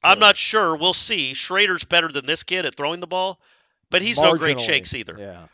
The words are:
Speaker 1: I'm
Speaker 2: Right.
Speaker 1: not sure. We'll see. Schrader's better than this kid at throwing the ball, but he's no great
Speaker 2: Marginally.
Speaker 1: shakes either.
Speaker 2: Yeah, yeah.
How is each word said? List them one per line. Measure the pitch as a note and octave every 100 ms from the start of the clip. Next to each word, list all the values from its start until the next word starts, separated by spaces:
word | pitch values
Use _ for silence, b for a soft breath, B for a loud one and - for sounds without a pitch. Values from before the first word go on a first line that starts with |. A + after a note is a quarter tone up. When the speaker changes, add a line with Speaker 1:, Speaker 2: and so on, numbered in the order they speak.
Speaker 1:
I'm | D#3+ G3+
Speaker 2:
Right. |
Speaker 1:
not | G#3+ G3
sure. | - A3 F#3 D#3
We'll | F3
see. | F#3 - G#3+ C3
Schrader's | B2+ - F#3 G3+ F3
better | - E3+ E3
than | C#3 C3
this | D#3+
kid | - F#3 D#3+
at | -
throwing | C#3+ E3+
the | F3
ball, | F#3 F#3 F3+ _ _ _ _ _
but | F#3
he's | G3+ A3+
no | D#3+ E3
great | D#3 C3
Speaker 2:
Marginally. | A#2+
Speaker 1:
shakes | C#3+ -
either. | C3+ G#2 F#2+
Speaker 2:
Yeah, | G2+
yeah. | F2 E2